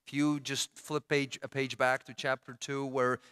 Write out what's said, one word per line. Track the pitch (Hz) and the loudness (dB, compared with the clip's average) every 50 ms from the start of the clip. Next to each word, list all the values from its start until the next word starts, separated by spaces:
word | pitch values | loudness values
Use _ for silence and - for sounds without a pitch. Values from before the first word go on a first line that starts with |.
| _ | _
if | - 135 | -6 0
you | 143 147 151 147 143 | 2 2 2 2 0
just | 131 139 139 127 - - _ | -2 -4 -4 -2 -4 -4 _
flip | - - - 151 147 - - | -12 -8 -4 -4 -4 0 0
page, | 156 143 139 127 - - - | 2 2 2 0 -4 -8 -10
a | 131 | -6
page | - 139 135 127 120 - | -2 -2 -2 -2 0 2
back | 135 127 131 127 - | 4 4 4 2 -2
to | - 120 | -8 -12
chapter | - - 135 131 131 _ - 127 | -4 -2 -2 -2 -2 _ -10 -14
two, | - - - 139 139 139 | -10 -8 -4 -4 -4 -4
where | 135 131 135 123 127 127 - - - | -2 2 2 4 4 2 0 -2 -10